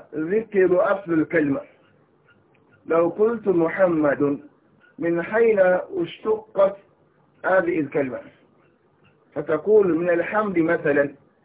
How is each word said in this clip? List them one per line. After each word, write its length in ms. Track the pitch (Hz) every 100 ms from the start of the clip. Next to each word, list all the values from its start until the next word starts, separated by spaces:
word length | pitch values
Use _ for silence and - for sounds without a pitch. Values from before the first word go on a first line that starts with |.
| - 151
ذكر 760 | 160 214 220 196 185 180 180
أصل 200 | 196 170
الكلمة. 480 | 165 147 170 147 135 - _ _ _ _ _ _ _ _ _ _ _ -
لو 240 | 160 170
قلت: 380 | 185 220 233 202
"محمد"، 920 | 175 160 190 185 165 147 131 143 143 - _ _ _ _ -
من 220 | 170 170
حين 360 | 170 214 233 202 180 180 - 180
اشتقت 800 | 165 - 214 214 - 196 196 - _ _ _ _ _ _ 143
هذه 340 | 185 170 160
الكلمة؟ 400 | 139 156 135 117 - _ _ _ _ _ _ _ _ _ _ 143
فتقول: 600 | 156 156 170 214 190 160
"من 140 | 175
الحمد" 500 | 170 165 214 214 175
مثلًا. 560 | 160 165 160 143 143 - _ _